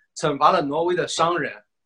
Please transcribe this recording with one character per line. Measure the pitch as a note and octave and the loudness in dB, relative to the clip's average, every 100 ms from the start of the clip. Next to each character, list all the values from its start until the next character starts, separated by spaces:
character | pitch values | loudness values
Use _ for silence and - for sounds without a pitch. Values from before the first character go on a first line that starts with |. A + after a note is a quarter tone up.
| _ - | _ -6
惩 | D#3 C#3 | -4 2
罚 | D3+ | 4
了 | F#3 | 4
挪 | C#3+ D3+ | 0 -2
威 | E3+ | 0
的 | F3 C#3+ | -2 -2
商 | - E3 F3 | 0 0 0
人， | B2 G#2 _ _ | -4 -8 _ _